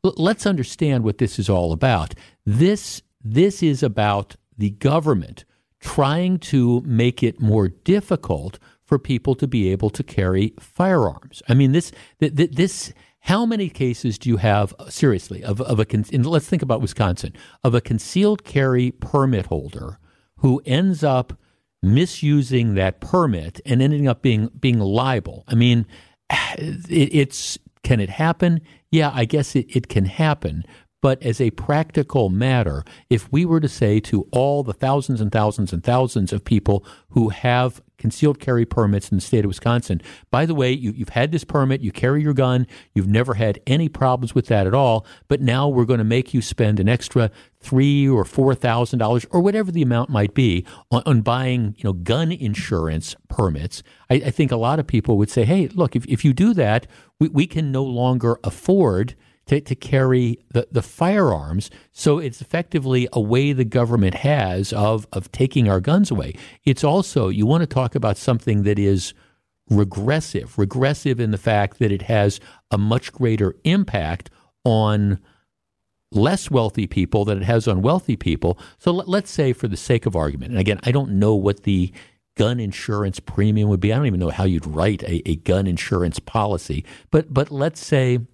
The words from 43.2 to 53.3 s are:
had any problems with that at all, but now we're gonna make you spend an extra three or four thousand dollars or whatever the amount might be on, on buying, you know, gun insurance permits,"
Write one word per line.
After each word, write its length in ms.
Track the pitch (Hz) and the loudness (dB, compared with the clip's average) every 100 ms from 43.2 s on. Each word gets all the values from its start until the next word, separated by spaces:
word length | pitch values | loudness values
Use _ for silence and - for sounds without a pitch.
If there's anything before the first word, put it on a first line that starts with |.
| 127 104 | 2 0
had 240 | 113 101 - | 0 -2 0
any 200 | 139 165 | 0 0
problems 460 | - 131 127 120 | 0 0 0 0
with 140 | 131 - | -2 2
that 180 | 107 95 | 2 2
at 80 | |
all, 320 | 131 131 110 - - _ | 2 2 2 -4 -20 _
but 140 | 143 | 0
now 260 | 131 123 147 | 2 2 2
we're 180 | 127 117 | 2 2
gonna 180 | 120 | 2
make 300 | 110 120 127 | 2 0 0
you 80 | 127 | -2
spend 380 | - - 110 104 | -2 0 2 4
an 100 | 98 | 2
extra 400 | 120 - 127 110 - _ _ | 0 0 0 0 -4 _ _
three 500 | - 131 143 143 139 | -2 2 4 4 4
or 160 | 123 92 | 2 0
four 300 | - 135 127 | 2 2 2
thousand 420 | 120 113 120 123 | 0 0 0 0
dollars 300 | 110 120 - | 0 0 0
or 120 | 175 | 0
whatever 300 | 185 214 196 | 2 0 -2
the 120 | 170 | 0
amount 260 | 131 117 123 | 0 0 0
might 240 | 117 104 | 0 0
be 320 | - 120 90 - - _ | 2 2 0 -4 -18 _
on, 140 | 120 160 | -2 2
on 160 | 120 | 2
buying, 540 | 107 123 131 123 107 104 | 2 0 0 -2 -2 -4
you 60 | |
know, 100 | 107 | -4
gun 380 | 90 87 123 165 | -4 -2 0 0
insurance 840 | 175 117 104 87 92 80 80 - - | -2 -4 -6 -4 -2 -2 -4 -6 -16
permits," 540 | _ | _